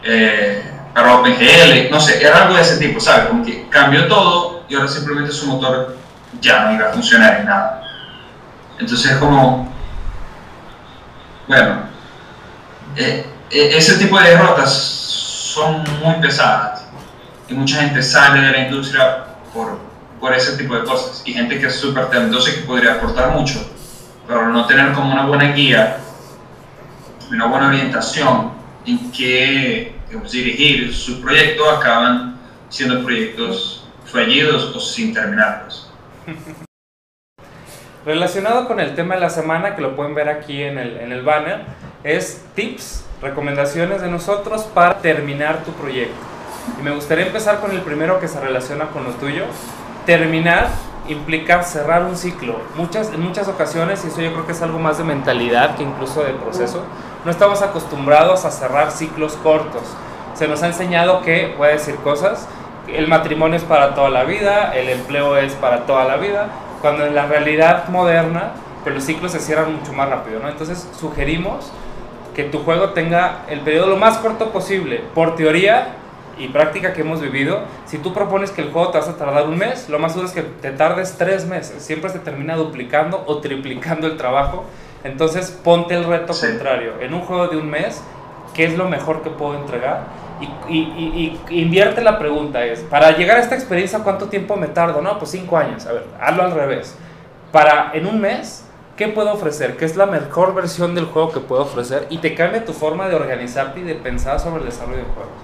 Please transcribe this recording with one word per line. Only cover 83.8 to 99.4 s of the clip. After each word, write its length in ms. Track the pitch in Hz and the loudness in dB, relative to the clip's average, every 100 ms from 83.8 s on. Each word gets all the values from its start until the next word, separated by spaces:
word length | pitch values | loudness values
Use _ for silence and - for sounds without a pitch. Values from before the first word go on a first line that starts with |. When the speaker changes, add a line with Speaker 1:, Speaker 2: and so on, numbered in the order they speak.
| 165 160 160 | -6 -4 -4
Speaker 2:
el 100 | 156 | -4
trabajo. 480 | 127 135 143 - - - - - 135 | 0 2 0 -2 -10 -16 -20 -14 -12
Entonces 460 | 135 160 160 180 - | 0 0 0 -6 -4
ponte 300 | 170 170 170 175 | 2 4 4 -2
el 80 | |
reto 300 | 170 170 170 | 0 0 -2
Speaker 1:
Sí. 140 | 170 - | -4 -2
Speaker 2:
contrario. 460 | 220 135 123 113 110 | -2 -2 -2 -2 -8
En 140 | 127 | -6
un 80 | 165 | -6
juego 260 | 175 180 175 | -4 -2 0
de 80 | 160 | -2
un 140 | 151 | -4
mes, 320 | 151 202 226 - - - - - | -4 -4 -6 -14 -18 -18 -18 -14
¿qué 120 | - 165 | -2 0
es 120 | 165 | 0
lo 120 | 185 | -2
mejor 320 | 170 156 156 | -4 -4 -4
que 80 | 156 | -6
puedo 260 | - 147 143 | -8 -6 -6
entregar? 460 | 143 123 127 180 - - - - | -8 -6 -4 -6 -8 -16 -16 -14
Y, 40 | - - - | -14 -12 -4
y, 60 | 165 | -2
y, 600 | 160 170 165 165 160 160 - | -2 -4 -6 -4 -4 -6 -4
y 120 | 170 | 0
invierte 400 | 165 175 208 226 | 2 4 4 4
la 160 | 220 - | 2 2
pregunta, 460 | 151 147 147 127 120 | 0 -2 -2 -2 -2
es, 140 | 117 | -4
para 320 | - 143 156 160 | 0 8 8 8
llegar 220 | 175 233 | 6 4
a 40 | |
esta 140 | 233 254 | 4 -2
experiencia, 440 | - 180 185 - | -2 -2 -2 -2
¿cuánto 260 | 202 190 202 | -2 -2 -4
tiempo 300 | 202 - 202 | -6 -4 -4
me 100 | 156 | -2
tardo? 340 | 160 170 147 | 0 0 0
No, 160 | 175 208 | -2 -4
pues 120 | 151 | -6
cinco 240 | 185 180 170 | -10 -2 0
años. 280 | 139 110 - | 0 -4 -6
A 80 | |
ver, 120 | 120 - - | -8 -8 -4
hazlo 240 | 123 170 | 0 2
al 80 | 180 | 0
revés. 440 | 160 139 110 - - - - - - - | 0 -2 -4 -6 -16 -20 -20 -20 -20 2
Para, 400 | 156 151 147 - | 6 8 6 2
en 140 | 160 180 | -2 -2
un 120 | 220 | 0
mes, 460 | 202 240 - - - - - - | 0 -2 -8 -16 -20 -20 -20 -6
¿qué 100 | 214 | -4
puedo 240 | 214 208 | 0 0
ofrecer? 460 | 202 | 0